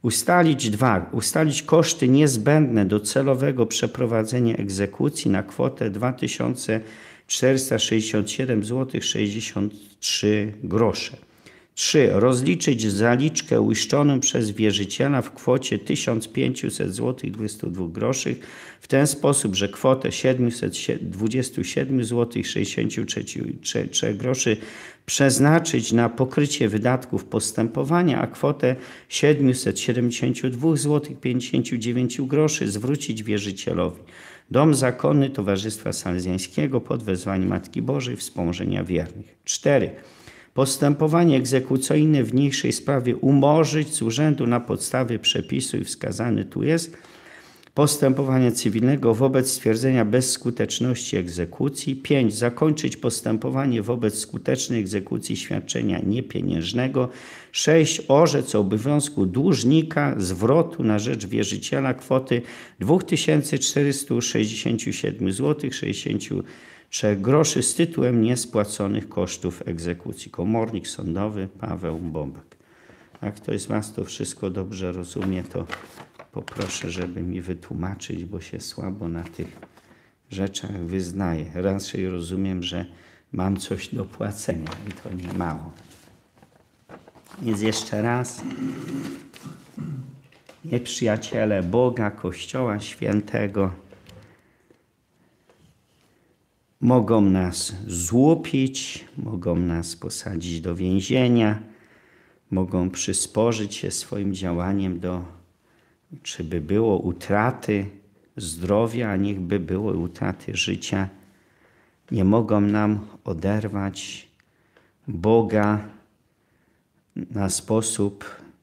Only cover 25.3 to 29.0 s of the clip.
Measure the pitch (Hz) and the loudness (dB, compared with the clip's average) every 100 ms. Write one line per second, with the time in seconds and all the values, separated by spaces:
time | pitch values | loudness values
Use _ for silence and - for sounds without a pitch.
25.3 | 120 139 165 165 127 110 120 117 117 131 | 6 6 6 4 -2 2 2 2 2 0
26.3 | - 143 - 113 104 120 127 - 107 - | 2 0 2 2 2 2 0 -2 -6 -2
27.3 | 113 - - 113 120 139 170 175 127 - | -2 -2 -2 -2 0 2 4 4 2 -2
28.3 | - 143 143 127 127 - - | 0 0 2 2 0 -6 -20